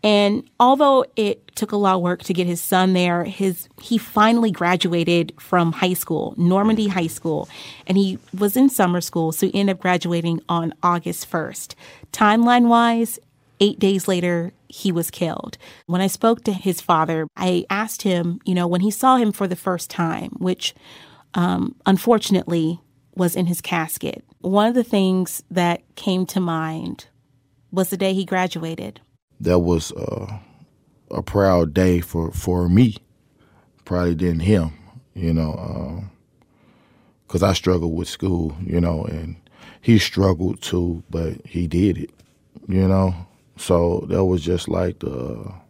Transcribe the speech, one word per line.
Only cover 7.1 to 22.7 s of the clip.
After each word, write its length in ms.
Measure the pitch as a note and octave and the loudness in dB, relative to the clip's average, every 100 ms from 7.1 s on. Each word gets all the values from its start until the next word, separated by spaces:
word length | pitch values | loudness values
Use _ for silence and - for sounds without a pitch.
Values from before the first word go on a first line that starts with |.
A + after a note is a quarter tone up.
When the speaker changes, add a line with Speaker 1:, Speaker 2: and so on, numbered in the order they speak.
| - E3+ D3+ - - - - - | -4 -4 -4 -6 -14 -20 -20 0
Speaker 1:
and 100 | F#3+ | 2
he 220 | G3 F#3 _ F#3 | 2 -2 _ -2
was 160 | G3+ | 0
in 140 | B3 C4+ | 4 4
summer 320 | - F#3 F3 | 4 2 2
school, 320 | E3+ F3 D#3+ | -2 -2 -2
so 140 | D#3+ F#3+ | 0 -2
he 120 | G3 | 0
ended 180 | G3 F#3 | 0 0
up 40 | |
graduating 600 | F#3 F3+ F3 E3+ E3+ E3 - | 0 0 0 -2 -2 -4 -2
on 280 | E3+ E3 - | -4 -4 -2
August 420 | F3+ F3 E3+ F3 | -2 0 -4 -10
first. 500 | - E3+ D#3 - - - - - - | -6 -6 -6 -10 -16 -18 -20 -20 -18
Timeline-wise, 1040 | - G#3+ A3 A#3 B3 A#3+ A#3 A#3 A#3 A3+ - _ _ _ _ | 2 4 4 4 4 6 4 4 2 -2 -6 _ _ _ _
eight 180 | G#3 - | 0 2
days 280 | G3 G3 F#3 | 0 0 0
later, 460 | F#3 F3 F3 E3+ _ _ | 0 0 -2 -4 _ _
he 240 | - G3 | -10 -4
was 180 | E3+ E3 | -2 -4
killed. 460 | - E3 - - - - - - | -4 -6 -4 -10 -16 -20 -20 -4
When 160 | F3+ | -2
I 60 | F#3+ | 0
spoke 360 | - A3+ A#3 | 2 0 2
to 80 | - | -2
his 300 | F#3+ G3 F3+ | -2 -2 -4
father, 440 | - E3 D#3+ D#3+ D#3+ | 2 2 2 -2 -4
I 300 | - F#3 F3 - | -4 0 0 -2
asked 320 | G3 A3 - | -4 -4 -4
him, 380 | G3+ F3 E3+ F3 | -2 0 -2 -4
you 100 | - | -2
know, 120 | F3+ F3 | 0 0
when 160 | F3 | 0
he 80 | G3+ | 0
saw 260 | G3+ C4 C4 | 2 4 4
him 160 | G#3+ | 2
for 160 | G3 G3 | -2 -4
the 80 | F3 | -4
first 320 | - F3+ - | -4 -6 -6
time, 440 | - E3 - - - | -4 -4 -4 -8 -6
which, 380 | F3+ F#3 - - - - - - _ | -4 -4 -6 -10 -20 -20 -20 -20 _
um, 440 | - F3 F3+ F#3 - - | -2 0 0 -4 -4 0
unfortunately 920 | F#3+ - A3+ - F#3+ - E3+ D#3+ | 2 4 2 4 0 2 -2 -2